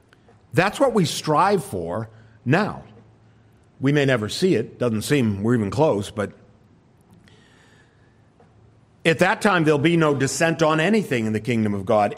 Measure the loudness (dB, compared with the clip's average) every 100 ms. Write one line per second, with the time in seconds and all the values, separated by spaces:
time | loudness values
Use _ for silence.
0 | _ _ _ _ _ -2 -2 0 0 2
1 | 0 -2 0 2 2 0 -4 -8 -6 -6
2 | -8 -14 -20 _ 0 0 0 -8 -16 -20
3 | -20 _ _ _ _ _ _ -4 0 2
4 | 2 0 -2 -2 0 0 -2 -4 -4 -2
5 | 0 0 0 0 0 0 0 0 0 0
6 | -4 -8 -8 -10 _ _ _ _ _ _
7 | _ -20 _ _ _ _ _ _ _ _
8 | _ _ _ _ _ _ _ _ _ _
9 | 0 2 2 2 0 2 2 2 2 4
10 | 2 2 -2 0 0 2 2 2 2 0
11 | 0 -2 -2 -2 -2 0 0 -2 0 2
12 | 2